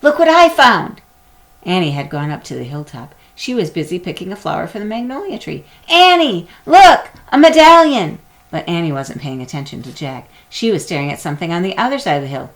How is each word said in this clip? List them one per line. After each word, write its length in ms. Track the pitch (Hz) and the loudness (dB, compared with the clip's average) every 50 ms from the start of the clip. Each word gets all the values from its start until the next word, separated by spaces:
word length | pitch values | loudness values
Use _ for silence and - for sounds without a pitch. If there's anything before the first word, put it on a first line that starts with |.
Look 180 | - 285 294 - | 2 2 4 4
what 80 | 339 | 4
I 220 | 320 320 339 349 330 | 4 6 6 6 4
found. 520 | 330 - 285 247 226 165 151 - - - _ _ _ _ _ _ _ _ _ _ _ _ _ | 4 4 4 4 4 2 -2 -6 -12 -18 _ _ _ _ _ _ _ _ _ _ _ _ _
Annie 280 | - 180 185 175 151 | -4 -2 -2 -2 -2
had 180 | 143 143 143 147 | -4 -6 -8 -8
gone 200 | 160 151 147 151 | -8 -8 -8 -8
up 140 | 151 139 - | -8 -10 -12
to 100 | - 139 | -14 -12
the 80 | 127 127 | -12 -12
hilltop. 520 | 120 143 147 151 - - 123 117 139 _ _ _ _ _ | -12 -12 -14 -14 -14 -16 -18 -20 -20 _ _ _ _ _
She 200 | _ - - 247 | _ -10 -8 -4
was 160 | 247 196 - | -4 -4 -4
busy 300 | - - 151 151 - 180 | -4 -8 -8 -6 -8 -10
picking 320 | 180 185 - - 185 185 | -8 -10 -12 -12 -12 -14
a 40 | 196 | -14
flower 320 | 208 - 165 - - 165 | -10 -8 -8 -6 -6 -8
for 120 | 165 - 214 | -8 -10 -10
the 60 | 208 | -10
magnolia 540 | 208 214 233 240 247 262 277 403 403 - 233 | -8 -8 -8 -8 -8 -10 -10 -10 -10 -12 -12
tree. 260 | - - - - - _ _ _ _ - | -12 -12 -14 -14 -14 _ _ _ _ -2
Annie, 580 | 220 339 359 370 359 349 330 285 208 170 170 - - - _ | 2 4 4 6 4 4 2 0 -2 -6 -8 -10 -20 -20 _
look, 440 | - 285 370 392 359 - - - - _ - _ _ | 4 6 8 8 8 8 6 0 -8 _ -20 _ _
a 60 | - | 2
medallion! 840 | 262 294 330 311 311 311 320 330 339 330 311 285 240 185 156 156 - _ _ _ _ _ _ | 4 6 6 6 6 6 8 8 8 6 4 2 -2 -4 -6 -8 -12 _ _ _ _ _ _
But 160 | - 160 - - | -10 -10 -8 -6
Annie 220 | 170 170 170 160 | -6 -4 -4 -4
wasn't 300 | 147 139 135 - - 143 | -6 -6 -8 -10 -12 -12
paying 200 | 143 147 131 131 | -12 -12 -12 -12
attention 400 | 127 123 - 156 139 139 - 127 123 | -14 -12 -12 -12 -12 -10 -14 -16 -16
to 100 | 131 123 | -16 -16
Jack. 360 | - - 139 131 127 127 _ _ _ _ _ | -12 -12 -12 -12 -12 -16 _ _ _ _ _
She 220 | - - - 226 | -14 -4 -2 -2
was 140 | 214 165 147 | -2 -2 -4
staring 260 | - 180 147 143 143 | -6 -6 -6 -6 -6
at 80 | 143 - | -8 -8
something 320 | - 160 147 143 - 165 | -8 -10 -8 -8 -6 -6
on 120 | 170 170 180 | -4 -4 -4
the 140 | 196 185 | -4 -4
other 220 | - 220 247 269 269 | -4 -4 -2 -2 -4
side 160 | 269 - 156 | -4 -4 -4
of 60 | 143 | -4
the 60 | 139 | -4
hill. 240 | 135 139 131 131 127 _ | -6 -10 -10 -12 -12 _